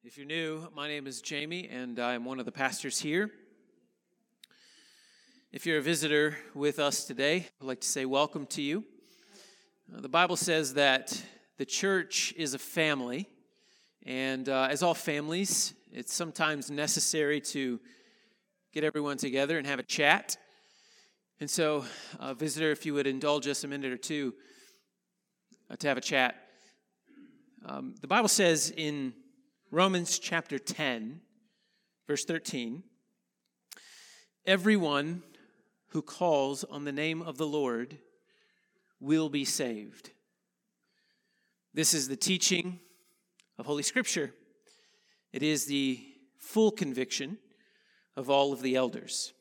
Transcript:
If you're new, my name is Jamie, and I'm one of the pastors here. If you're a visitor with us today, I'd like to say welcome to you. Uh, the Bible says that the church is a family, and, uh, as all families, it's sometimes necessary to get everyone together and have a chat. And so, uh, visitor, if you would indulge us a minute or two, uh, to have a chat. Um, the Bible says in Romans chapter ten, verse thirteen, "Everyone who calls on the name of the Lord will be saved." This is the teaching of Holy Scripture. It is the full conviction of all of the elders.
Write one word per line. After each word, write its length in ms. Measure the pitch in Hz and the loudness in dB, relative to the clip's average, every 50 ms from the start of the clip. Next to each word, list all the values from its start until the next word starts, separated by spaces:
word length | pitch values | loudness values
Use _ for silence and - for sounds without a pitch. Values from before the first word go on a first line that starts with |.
| _ | _
If 120 | 117 - 143 | -20 -18 -16
you're 100 | 139 143 | -10 -6
new, 400 | 156 170 165 160 156 156 160 165 151 | -4 -2 -2 -2 -4 -8 -10 -12 -10
my 140 | 147 143 151 | -8 -6 -6
name 180 | 151 147 139 135 | -4 -6 -6 -8
is 140 | 131 - | -10 -10
Jamie, 480 | - - 156 143 147 156 170 180 180 - | -8 -6 -4 -4 -4 -4 -6 -8 -8 -8
and 280 | - 127 127 123 120 117 | -8 -8 -8 -6 -4 -2
I'm 280 | 120 120 123 120 120 | 0 0 0 -2 -4
one 120 | 127 131 131 | -6 -6 -6
of 60 | 123 | -6
the 80 | - | -8
pastors 480 | - 139 135 131 101 - - 139 120 - | -4 -2 -2 -2 -2 -2 -6 -4 -6 -4
here. 320 | - 156 151 175 208 214 - - - _ _ _ _ _ _ _ _ _ _ _ _ _ _ _ _ _ _ _ - _ _ _ _ - _ - - - _ _ _ _ _ _ _ _ _ _ _ _ - | -2 0 0 0 0 -2 -6 -12 -20 _ _ _ _ _ _ _ _ _ _ _ _ _ _ _ _ _ _ _ -20 _ _ _ _ -20 _ -20 -20 -20 _ _ _ _ _ _ _ _ _ _ _ _ -16
If 120 | - - | -8 -2
you're 120 | 170 160 151 | 0 0 2
a 40 | |
visitor 540 | 135 151 170 151 151 156 151 147 151 151 147 - - - - | 2 2 0 0 2 2 4 4 4 2 0 -4 -14 -14 -8
with 240 | 143 143 147 143 160 | 0 0 0 2 2
us 280 | 151 147 - - - | 0 0 0 0 -4
today, 420 | - 135 120 135 143 156 185 170 - _ _ | -6 -4 0 2 2 2 2 0 -6 _ _
I'd 40 | 139 | -8
like 140 | 131 127 123 | -8 -6 -4
to 80 | - - | -4 -4
say 160 | - 143 131 | -2 -2 -2
welcome 420 | 131 131 139 147 147 - 156 143 - | 0 2 2 2 2 0 -8 -8 -6
to 140 | - 104 | -6 -4
you. 220 | 123 139 151 202 220 - - - _ _ _ _ _ _ - - - - - _ _ _ _ _ _ - - | -2 -2 -2 -4 -6 -8 -18 -20 _ _ _ _ _ _ -20 -20 -20 -20 -20 _ _ _ _ _ _ -18 -16
Uh, 60 | - | -12
the 80 | - 131 | -12 0
Bible 260 | 127 165 180 175 180 | 4 4 4 4 2
says 380 | - - 175 170 160 156 135 131 | 0 2 2 2 2 2 0 2
that 500 | 147 143 139 131 131 135 - - - - - - - _ _ _ | 4 4 6 4 4 0 -4 -8 -10 -10 -14 -20 -20 _ _ _
the 80 | _ 139 | _ -8
church 680 | - - - - 196 196 185 165 - - - - - - | -4 -4 -2 0 0 0 0 -2 -2 -2 -2 -2 -2 -2
is 180 | 165 165 143 127 | -4 -6 -4 -4
a 60 | 135 | -6
family, 720 | - - - 170 160 156 147 139 127 123 123 143 196 - _ _ _ _ _ _ _ _ _ _ _ _ _ _ - | -8 -6 -2 0 2 2 2 0 -2 -6 -6 -6 -8 -10 _ _ _ _ _ _ _ _ _ _ _ _ _ _ -14
and, 440 | - 131 131 131 135 135 131 131 131 | -10 -6 -4 -2 -2 -4 -4 -2 0
uh, 180 | 135 131 131 131 | 2 2 2 2
as 140 | 143 139 175 | 2 2 2
all 100 | 175 165 | 2 2
families, 800 | - - - 151 147 147 151 165 180 202 190 - - - - - _ _ _ | 0 -2 -4 -4 -4 -4 -4 -2 -2 -2 0 0 0 0 -2 -4 _ _ _
it's 240 | - - 120 - - | -14 -12 -10 -6 -4
sometimes 560 | - 170 165 147 - 160 156 151 147 131 - | -4 -6 -6 -2 0 0 0 0 -2 -6 -6
necessary 680 | 147 143 151 151 - 170 147 - - 160 151 143 151 147 | -4 -4 0 0 0 0 0 0 2 2 2 2 2 0
to 400 | 147 - - 147 135 127 120 117 - - - - _ _ _ _ _ _ _ _ _ _ _ _ _ _ _ | -2 -4 -4 -2 -2 -2 -2 -4 -8 -14 -20 -20 _ _ _ _ _ _ _ _ _ _ _ _ _ _ _
get 100 | 151 151 | 0 0
everyone 320 | 156 147 151 147 143 143 | 0 0 0 -2 -2 -4
together 420 | 131 - 143 123 135 139 143 165 160 | -4 -4 -2 2 2 2 2 2 -2
and 80 | 139 | 0
have 140 | 143 143 123 | -2 -4 -4
a 40 | 127 | -4
chat. 520 | _ - - 151 143 165 202 - - - - - _ _ _ _ _ _ _ _ _ _ _ _ _ _ _ _ _ _ _ | _ 0 2 6 6 6 6 4 -4 -8 -8 -8 _ _ _ _ _ _ _ _ _ _ _ _ _ _ _ _ _ _ _
And 100 | 151 143 | -6 -4
so, 360 | - - 165 151 151 147 131 120 - - - - - - | 0 2 2 4 2 2 -2 -4 -12 -16 -16 -16 -16 -12
uh, 140 | - 135 135 | -10 -10 -6
visitor, 380 | 123 151 156 135 151 160 156 | -4 -2 -2 0 2 2 2
if 140 | 147 - - | 2 0 -2
you 80 | 156 147 | -2 0
would 120 | 143 139 139 | 2 2 2
indulge 400 | 131 135 131 147 147 147 123 139 | 0 0 2 2 2 2 0 -2
us 160 | 143 135 - | -4 -4 -4
a 60 | 147 | -6
minute 240 | 139 143 139 135 127 | -8 -6 -6 -6 -6
or 40 | 120 | -6
two, 360 | - - 156 147 143 127 117 - - - - - - - _ _ _ _ _ _ _ _ _ _ _ _ _ _ _ _ _ _ _ _ | -6 -6 -4 -2 -2 -4 -6 -8 -18 -20 -20 -20 -20 -20 _ _ _ _ _ _ _ _ _ _ _ _ _ _ _ _ _ _ _ _
uh, 80 | 117 - | -12 -4
to 100 | - 147 | 0 0
have 100 | 135 127 | 0 0
a 40 | |
chat. 340 | 123 - 156 135 127 123 - - - - - _ - - _ _ _ _ _ _ _ _ - - - - - _ _ _ _ - - | 0 0 2 4 4 2 2 -4 -16 -20 -20 _ -20 -20 _ _ _ _ _ _ _ _ -20 -20 -20 -20 -20 _ _ _ _ -20 -14
Um, 320 | - 131 139 135 131 - - | -10 -10 -8 -8 -10 -12 2
the 60 | - 139 | 6 8
Bible 200 | 180 220 233 202 | 8 8 8 8
says 420 | - - 196 175 165 151 - 160 - | 6 8 8 8 8 6 4 0 -2
in 380 | - 160 151 147 147 135 131 120 - - - _ _ _ _ _ _ _ _ | -2 -2 -2 -2 -2 -4 -4 -6 -10 -20 -20 _ _ _ _ _ _ _ _
Romans 480 | - 160 185 196 190 180 175 - - - | 4 4 4 4 4 0 0 0 -2 -4
chapter 400 | - - 185 170 - - 143 135 | -2 -2 -2 -2 -2 -2 -6 -6
ten, 600 | - - - - 156 139 123 117 110 113 139 170 _ _ _ _ _ _ _ _ _ _ _ _ _ _ _ _ _ | -6 -6 -6 -2 -2 -2 -2 -2 -6 -8 -10 -12 _ _ _ _ _ _ _ _ _ _ _ _ _ _ _ _ _
verse 200 | - 147 139 - | -4 -4 -4 -2
thirteen, 580 | - 165 160 156 - - 135 120 113 117 160 190 _ _ _ _ _ _ _ _ _ _ _ _ _ _ _ _ _ - - - - - - - - - - - _ _ _ _ | -2 -4 -4 -4 -4 -4 -4 -4 -4 -6 -8 -12 _ _ _ _ _ _ _ _ _ _ _ _ _ _ _ _ _ -20 -20 -20 -20 -20 -20 -20 -20 -20 -20 -20 _ _ _ _
"Everyone 800 | - 190 196 175 214 214 208 175 151 143 143 143 156 170 180 170 - - - - _ _ _ _ _ _ _ _ _ | 2 2 4 6 6 6 6 4 2 0 0 0 -2 -6 -8 -10 -16 -20 -20 -20 _ _ _ _ _ _ _ _ _
who 160 | - 160 143 | -6 -6 -6
calls 600 | - - - 185 175 156 143 135 135 139 135 - | -6 -6 0 2 4 4 4 2 0 -2 -4 -8
on 180 | - - 147 143 | -10 -8 -8 -8
the 80 | 147 | -6
name 320 | 139 143 151 160 160 165 165 | -4 -2 -2 -2 -2 -4 -6
of 160 | 165 151 131 | -8 -6 -4
the 80 | 160 151 | -4 -2
Lord 500 | 143 151 143 127 120 113 123 127 151 147 - _ _ _ _ _ _ _ _ _ _ _ _ _ _ _ _ _ _ _ | 0 0 0 0 0 -2 -4 -6 -10 -20 -20 _ _ _ _ _ _ _ _ _ _ _ _ _ _ _ _ _ _ _
will 300 | 131 139 151 160 156 151 | 0 2 2 2 2 2
be 140 | 143 147 135 | 0 -2 -2
saved." 680 | 127 - - 147 123 113 107 107 107 - - - - _ _ _ _ _ _ _ _ _ _ _ _ _ _ _ _ _ _ _ _ _ _ _ _ _ _ _ _ _ _ _ _ _ | -2 -2 -2 -2 -2 -4 -6 -10 -14 -18 -20 -20 -20 _ _ _ _ _ _ _ _ _ _ _ _ _ _ _ _ _ _ _ _ _ _ _ _ _ _ _ _ _ _ _ _ _
This 220 | 147 160 - - | 0 2 2 2
is 120 | 160 135 131 | 2 0 -2
the 80 | 139 | -4
teaching 680 | 120 - - 190 175 - - 190 175 170 180 180 175 - _ _ _ _ _ _ _ _ _ _ _ - _ _ - | -4 0 0 2 2 2 2 2 2 0 -4 -8 -12 -16 _ _ _ _ _ _ _ _ _ _ _ -20 _ _ -16
of 80 | 120 | -6
Holy 160 | 135 147 147 | -4 -4 -2
Scripture. 540 | 139 - - 254 254 - - 190 147 135 - _ _ _ _ _ _ _ _ _ _ _ _ _ _ _ _ _ _ _ | -2 0 0 0 0 0 -2 -2 -2 -4 -8 _ _ _ _ _ _ _ _ _ _ _ _ _ _ _ _ _ _ _
It 100 | - 131 | -6 -2
is 240 | 139 151 156 143 131 | 0 2 2 0 0
the 420 | 139 143 139 139 135 127 120 - - - - _ _ _ _ | 0 0 0 2 0 -2 -4 -8 -20 -20 -20 _ _ _ _
full 320 | - - - 220 220 214 | -18 -2 4 6 6 6
conviction 680 | 214 214 190 143 127 123 131 - - - 139 139 190 220 _ _ _ _ _ _ _ _ _ _ _ _ _ _ _ | 4 2 -4 -4 -2 -4 -4 -2 -2 -6 -4 -6 -8 -12 _ _ _ _ _ _ _ _ _ _ _ _ _ _ _
of 140 | - 131 127 | -10 0 4
all 240 | 139 139 139 139 139 | 6 6 6 4 2
of 80 | 120 | -2
the 140 | 127 131 127 | 0 0 2
elders. 580 | 131 131 120 - - - - - - - - - _ | 2 2 0 -2 -6 -10 -8 -6 -6 -6 -8 -10 _